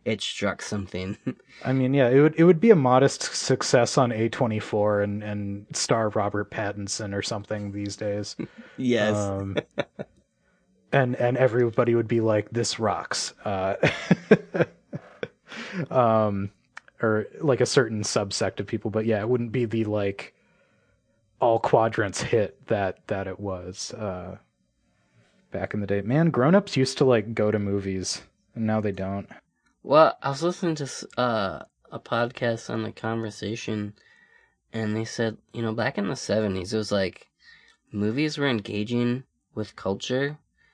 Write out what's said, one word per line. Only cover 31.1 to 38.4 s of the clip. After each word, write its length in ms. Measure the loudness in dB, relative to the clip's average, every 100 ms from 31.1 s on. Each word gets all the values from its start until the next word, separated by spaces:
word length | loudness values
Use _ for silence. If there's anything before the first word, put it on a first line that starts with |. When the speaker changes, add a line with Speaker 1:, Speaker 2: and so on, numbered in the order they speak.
| -2
Speaker 1:
uh, 480 | 0 0 -2 -6 -14 _ _
a 80 | -14
podcast 720 | -4 -2 -2 -2 -4 -4 -6
on 140 | -6
The 80 | -6
Conversation, 1040 | -6 -6 -4 -6 -8 -8 -8 -6 -6 -6 -10 _ _ _ _ _ _ _
and 240 | -6 -4 -4
they 80 |
said, 340 | -4 -4 -4 -4 _
you 100 | -6
know, 100 | -4
back 260 | -2 -2 -2
in 80 | -4
the 100 | -6
seventies, 560 | -2 0 0 -2 -4
it 40 | -4
was 140 | -2
like, 360 | 0 -2 -6 _ _ -20 -20 _ _ _
movies 480 | -4 -2 0 -2
were 80 | 0